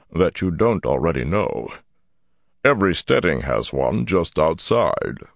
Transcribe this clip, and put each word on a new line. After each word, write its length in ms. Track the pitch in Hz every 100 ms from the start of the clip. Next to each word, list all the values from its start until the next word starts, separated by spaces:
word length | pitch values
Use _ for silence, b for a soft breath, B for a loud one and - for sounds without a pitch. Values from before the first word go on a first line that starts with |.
| B
that 280 | - 90 -
you 100 | 92
don't 340 | 82 110 107
already 400 | - 67 76 71
know. 440 | 65 95 104 - - - _ _ _ _ _ _ _ _
Every 300 | 135 135 98
steading 480 | 82 - 135 90 69
has 300 | 67 60 -
one 320 | 67 65 101
just 340 | 117 95 85 -
outside. 800 | 78 82 - 117 98 - 50 - -